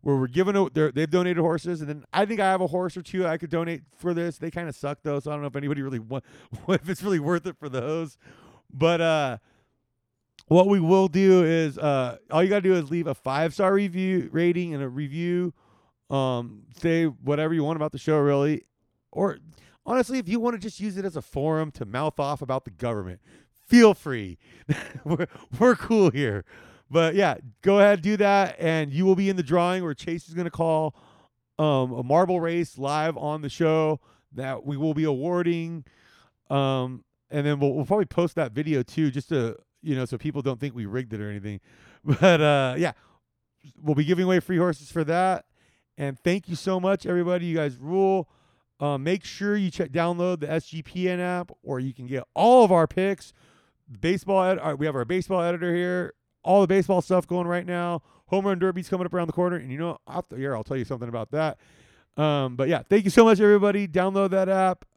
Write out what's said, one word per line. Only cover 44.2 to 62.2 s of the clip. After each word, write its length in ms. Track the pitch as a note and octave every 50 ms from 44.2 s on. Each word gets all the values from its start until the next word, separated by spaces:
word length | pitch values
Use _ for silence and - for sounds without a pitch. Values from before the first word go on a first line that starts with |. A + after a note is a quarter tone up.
| F#3
away 160 | F#3 F#3 F3
free 160 | - - F#3
horses 340 | E3 F3 F3+ D#3 - D3 -
for 140 | - E3 D#3
that. 400 | C#3+ E3 F3 F#3 F#3 F#3 - - _ _ _ _ _ _ _ _ _ _ -
And 200 | D3 C#3 C3+ -
thank 300 | _ F3 F3+ G3+ - -
you 80 | F3
so 240 | D3 - F#3+ F#3+ F#3
much, 240 | F3+ F#3+ G3 G3 -
everybody. 400 | - F3+ F3 F3 F3 F3+ F3+ E3+
You 120 | F3 D#3+
guys 200 | E3 D#3 C#3+ B2+
rule. 540 | B2 C3 D3 F3+ F#3+ G3 F#3+ F#3+ F#3+ E3 _ _ _ _ _ _ _ _ _ _ _
Uh, 160 | C#3+ D3 C#3+
make 280 | C3+ C3+ D#3+ F#3 G3+ -
sure 320 | - - - G3 G#3 G#3
you 140 | G#3 G3 F3+
check, 200 | - - F3 C#3
download 500 | C3 E3+ E3 E3+ F3 F3 F3 F3+ F3+ E3
the 100 | D3 C#3+
S 160 | D#3 D#3+ -
G 160 | - - D#3+
P 260 | D3+ - - F3+ F3+ F3+
N 120 | F3+ F3+
app, 300 | F3+ F3+ F3+ F3+ F3 F3 - _
or 180 | _ - C#3+ B2+
you 120 | B2+ C3+
can 140 | B2 - B2+
get 180 | B2 C3+ C3 - _ _
all 300 | - F3 A#3 B3 B3+ A#3
of 80 | F#3+
our 140 | F#3 E3+ D#3+
picks. 480 | - - F#3 F#3+ G3 G3 - - - _ _ _ _ _ _ _ _ _ _ _ _ B2+ G2+
Baseball 420 | G2+ D#3+ F#3 F#3+ - - G3 F#3+
ed-, 160 | F#3 F#3 F#3+ F3+
uh, 160 | C#3 D#3+ D3 C3+
we 80 | D3
have 100 | D#3 C#3+
our 80 | C3+ A#2+
baseball 380 | A2+ F3+ F#3 - - G3 F#3
editor 320 | E3+ F3 F3 E3+ E3 F3 E3+
here. 400 | F3 F3+ F3+ F3+ F3+ F3 - - _ _ _ _ _
All 200 | _ - F#3 G3+
the 40 | G3
baseball 360 | E3 F#3+ G3 F3 - G3 F3+
stuff 240 | - - F#3 F3+ E3+
going 200 | - F3 F3+ F3
right 200 | E3+ F3 F3 F3
now. 360 | F3 F3+ F3 F3 F3 F3 E3 _ _ _ _ _
Home 200 | _ - G3 G3
Run 120 | G3+ F#3+ F3
Derby's 300 | F3+ F#3+ F3+ F#3 F3 -
coming 180 | F#3+ F3+ F3+
up 60 | F3
around 140 | F3+ F3+ E3+
the 60 | E3 D#3+
corner, 220 | F3 F3+ F3+ F3+
and 140 | F3 - C3
you 80 | B2+ C#3+
know, 200 | E3 E3+ D#3+ - _
off 220 | - C3 F3+ - _
the 80 | -
air, 200 | B2 C3+ C#3 C3
I'll 80 | A2+ G#2+
tell 140 | - C3+ C3+
you 60 | A#2
something 240 | - C#3 A#2+ A#2+ A#2
about 200 | A2+ A2+ A2 -
that. 280 | - D3+ D#3 D#3 - _ _ _ _ _ _ _ _ _ _ _ _
Um, 400 | -